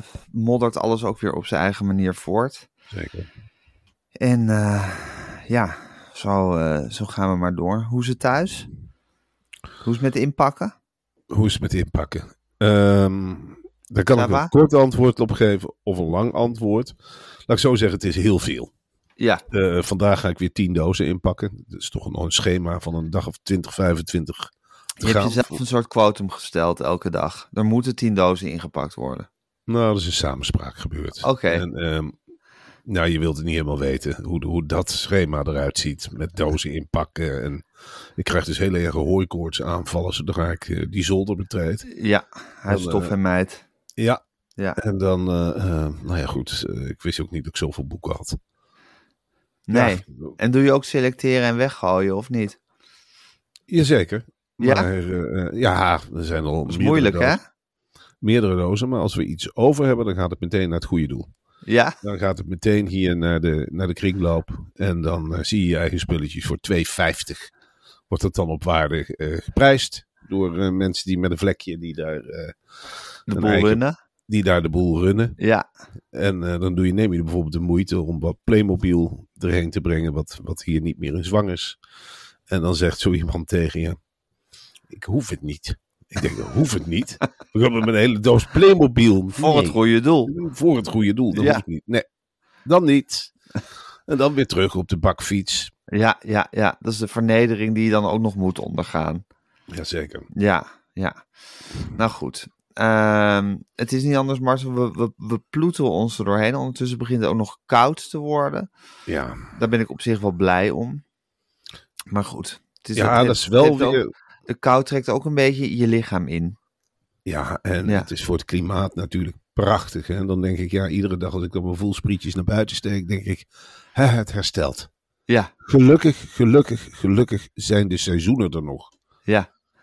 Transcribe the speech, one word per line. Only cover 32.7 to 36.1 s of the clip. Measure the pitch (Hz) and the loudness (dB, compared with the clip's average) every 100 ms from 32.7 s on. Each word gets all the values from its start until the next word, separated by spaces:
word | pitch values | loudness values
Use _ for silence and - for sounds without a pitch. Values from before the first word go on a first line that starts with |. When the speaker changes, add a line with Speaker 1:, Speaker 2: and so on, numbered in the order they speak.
| _ | _
Speaker 2:
nou, | - 95 85 | -6 0 2
je | 80 | 2
wilt | 82 73 | 0 -2
het | 82 | -2
niet | 80 | -2
helemaal | 73 73 | -2 -2
weten | 69 65 73 71 | -2 -2 -4 -8
hoe, | - 85 82 | -4 -4 -4
hoe | 85 76 | -4 -2
dat | 82 90 | -2 -2
schema | - - 98 82 73 | -4 -2 0 0 -2
eruit | 71 71 69 - | -4 -2 -2 -2
ziet. | - 71 - | -4 -6 -10